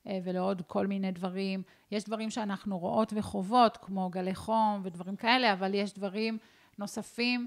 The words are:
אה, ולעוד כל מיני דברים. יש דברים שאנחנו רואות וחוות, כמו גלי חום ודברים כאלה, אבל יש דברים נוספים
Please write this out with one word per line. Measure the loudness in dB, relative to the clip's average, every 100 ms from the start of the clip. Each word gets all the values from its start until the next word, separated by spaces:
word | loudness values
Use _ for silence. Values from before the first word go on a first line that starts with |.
| -6
אה, | -4
ולעוד | -2 0 0 0 -2
כל | 0 0
מיני | 0 -2
דברים. | -2 -4 -2 -2 -2 -6 -16 _
יש | -6
דברים | -4 -4 -4
שאנחנו | -2 -2 -4 -4 -4
רואות | 0 2 2 0
וחוות, | -2 -4 2 6 6 4
כמו | -6 -4 -2
גלי | -2 -2 -4
חום | 0 2 4 2
ודברים | -4 -8 -8 -2
כאלה, | 4 4 4
אבל | 2 2
יש | 0 -2
דברים | -4 -4 -2 -2 -4 -10 -20 _ -10
נוספים | -8 -6 -8 -2 0 2